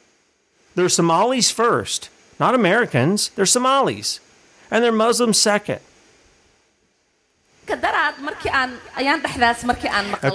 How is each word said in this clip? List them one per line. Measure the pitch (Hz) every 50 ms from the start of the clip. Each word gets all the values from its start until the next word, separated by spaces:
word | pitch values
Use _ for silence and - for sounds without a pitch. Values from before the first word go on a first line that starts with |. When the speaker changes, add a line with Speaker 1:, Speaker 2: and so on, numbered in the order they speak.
| _ _ _ _ _ _ _ _ _ _ _ _ _ _ -
Speaker 1:
They're | 175 180 175
Somalis | - - 170 170 165 175 214 247 269 247 - -
first, | - - 233 233 160 120 95 - - - - - _ _ _ _ _ -
not | 147 196 247
Americans. | 247 208 170 196 240 226 - - 123 127 170 208 208 - - -
They're | - 196
Somalis. | 180 - 247 254 262 277 277 247 170 - - 110 - - - _ _ _ _ _ _ _ _ - -
And | - 226
they're | 240 233
Muslims | 226 214 220 240 220 214 247 233 202 -
second. | - 214 208 208 - - - - - _ _ _ _ _ _ _ _ _ _ _ _ _ _ _ _ _ _ _ _ _ _ _ _ _ _ _ _ _ _ _ _ _ _ _ _
Speaker 2:
Kadaraad, | - 220 240 - 403 - 359 311 302 294 269
markii | 277 302 - - - -
aan, | - 269 254 254 247 - - - -
ayaan | - 269 277 311 311
dhexdaas, | 247 - - 269 240 233 233 - 240
markii | 240 - - - -
aan | - 202 202 202
Speaker 1:
A | 202 - - 139